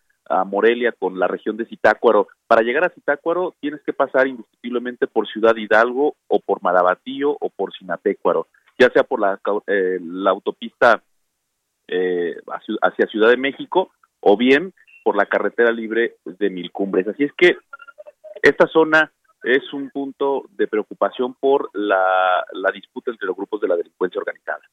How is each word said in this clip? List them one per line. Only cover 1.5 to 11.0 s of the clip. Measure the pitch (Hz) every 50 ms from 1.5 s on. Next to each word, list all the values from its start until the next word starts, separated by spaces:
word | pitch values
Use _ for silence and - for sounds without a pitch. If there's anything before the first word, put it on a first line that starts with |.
| 107
de | 110 113
Zitácuaro. | - 107 - - 110 110 - - 117 107 104 95 - _ _ _ -
Para | 113 113
llegar | 113 120 123 156 180
a | 170
Zitácuaro | - _ _ - 143 143 - 165 170 180 185 160 - _
tienes | - 147 151 143
que | _ -
pasar | - - 139 127 - 131 131
indiscutiblemente | 135 131 117 104 _ _ _ - 120 123 120 120 123 120 - 135
por | - - 113 104 -
Ciudad | - 107 107 113 113
Hidalgo | 113 107 101 107 110 117 123 123 131 147 147 - _ _
o | - 104 104
por | - - 98 - -
Marabatío | 90 90 90 90 90 92 - - 127 135 139 143 147 - -
o | 95 92
por | _ - 98 90
Sinapecuaro, | - - 95 90 87 - - 104 95 - - 92 82 82 - _ _ _ _ _ _
ya | - 127 120
sea | - 143 127
por | - 104 104
la | 104 98 98 -
cau-, | - 104 101 104 - -
eh, | 101 98 92 90 92 90
la | 87 82 87 92 98 98
autopista, | 95 101 - 101 95 - 117 110 - - 131 120 107 -